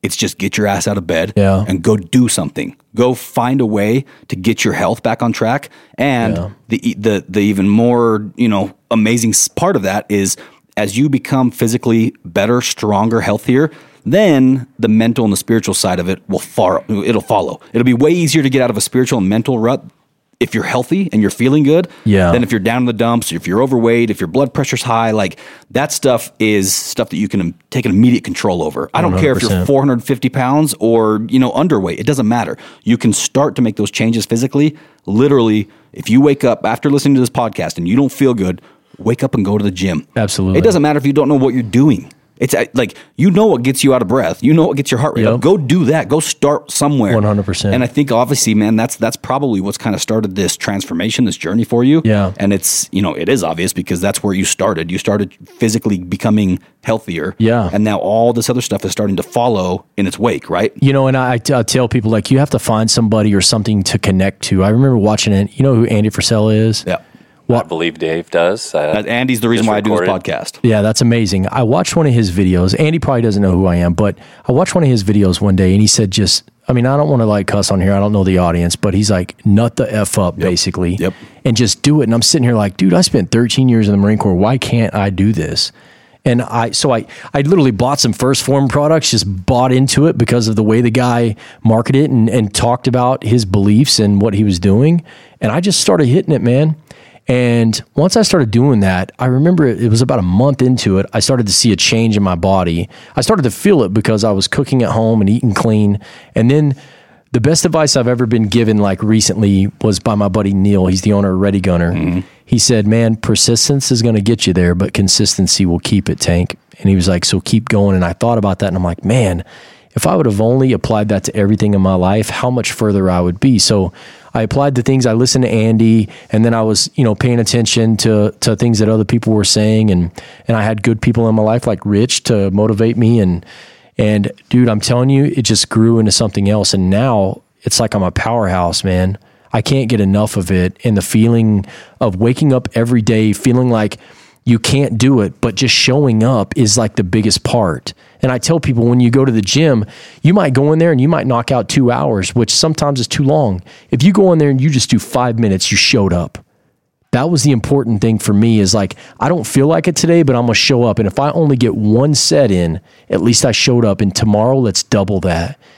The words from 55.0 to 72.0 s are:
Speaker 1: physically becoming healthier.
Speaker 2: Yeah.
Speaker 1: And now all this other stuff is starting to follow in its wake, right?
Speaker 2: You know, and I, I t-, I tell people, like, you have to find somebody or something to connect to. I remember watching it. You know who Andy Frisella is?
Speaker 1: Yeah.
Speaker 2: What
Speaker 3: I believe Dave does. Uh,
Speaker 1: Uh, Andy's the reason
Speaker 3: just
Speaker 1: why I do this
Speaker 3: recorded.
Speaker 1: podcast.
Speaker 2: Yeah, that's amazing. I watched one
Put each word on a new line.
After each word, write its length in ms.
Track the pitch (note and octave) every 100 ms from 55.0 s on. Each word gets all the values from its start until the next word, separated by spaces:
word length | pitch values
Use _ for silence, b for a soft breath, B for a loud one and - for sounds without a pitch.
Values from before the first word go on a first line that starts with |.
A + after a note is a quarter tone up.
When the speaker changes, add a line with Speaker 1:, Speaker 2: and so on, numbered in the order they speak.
| - G#2 G2 _ -
Speaker 1:
physically 500 | - A2+ A2 A2 G2
becoming 640 | F2+ F#2+ A#2+ G#2+ G2 F#2 b b
healthier. 500 | - A2 - E2+ D#2 -
Speaker 2:
Yeah. 320 | A2 A#2 F#2+
Speaker 1:
And 100 | G2+
now 160 | G#2+ G2+
all 340 | F#2 A2 A#2
this 160 | A#2 A2
other 120 | B2
stuff 240 | - G2+
is 80 | F#2+
starting 240 | - G#2 F#2+
to 80 |
follow 600 | - - B2 G#2+ F2+ F#2 - -
in 100 | F#2+
its 100 | -
wake, 320 | G#2 C#2+ -
right? 240 | F2 G#2+ -
Speaker 2:
You 120 | C3+
know, 160 | C3+ C3+
and 80 | C3
I, 160 | B2+
I 60 | B2
t-, 160 | -
I 100 | C3+
tell 240 | A2 C3 A#2+
people, 240 | B2 A2
like, 180 | A2 -
you 80 | C3
have 120 | C#3+
to 100 | A2+
find 280 | - A2 A2
somebody 460 | - A2+ A2 G#2+
or 60 | G2+
something 420 | F#2+ A2+ G#2 G#2
to 160 | F#2 G2
connect 440 | - F#2+ G2 -
to. 180 | - G2
I 60 | F#2+
remember 280 | A2+ C3+ A#2+
watching 360 | G#2 G#2+ -
it. 260 | G2 G2+ -
You 60 |
know 100 | C3+
who 120 | A#2+ A2+
Andy 240 | G#2+ G#2+
Frisella 440 | - - A2+ G#2+
is? 300 | G#2+ A2 A2 -
Speaker 1:
Yeah. 120 | F2 b b b b _
Speaker 2:
What 180 | A#2
Speaker 3:
I 40 | E2+
believe 300 | E2 E2+ D#2+
Dave 320 | E2 E2 E2
does. 440 | F2 F2 A2 -
Uh, 40 | D#2+ D2+ G2
Speaker 1:
Uh, 100 | G#2+
Andy's 320 | A#2+ B2+ A#2+
the 80 | A2+
reason 160 | A#2
Speaker 3:
just 60 | A2
Speaker 1:
why 80 | G#2
I 20 |
do 80 | G#2
this 120 | G#2
Speaker 3:
recorded. 220 | F2+ F#2 -
Speaker 1:
podcast. 280 | D2 - -
Speaker 2:
Yeah, 200 | A#2+ G#2+
that's 180 | G#2 A2+
amazing. 480 | A#2+ A#2 G#2+ F#2+ F#2
I 120 | -
watched 340 | A#2 D3 F3+
one 100 | -